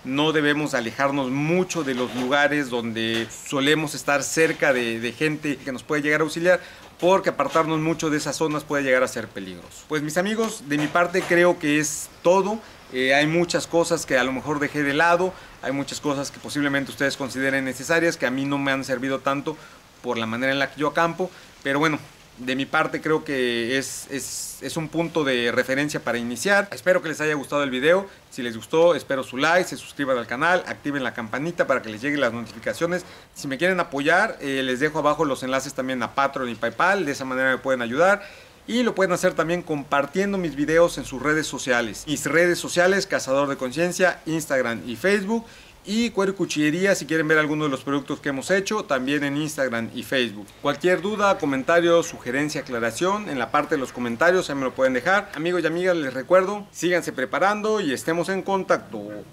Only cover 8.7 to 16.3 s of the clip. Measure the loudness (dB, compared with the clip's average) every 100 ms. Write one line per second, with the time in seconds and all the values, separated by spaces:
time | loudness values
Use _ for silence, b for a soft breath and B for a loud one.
8.7 | 0 4 4 2 -2 -8 -10 -10 -12 -16
9.7 | -20 -4 -4 0 -2 0 0 -2 -4 -4
10.7 | -2 0 2 2 0 2 4 6 4 2
11.7 | 0 0 -6 -10 -2 4 4 2 -4 B
12.7 | B -10 -2 2 4 4 2 2 0 0
13.7 | 0 2 0 0 0 2 -2 -4 -2 -2
14.7 | 0 0 4 4 4 2 B B B -4
15.7 | -4 -4 -4 -2 -2 -4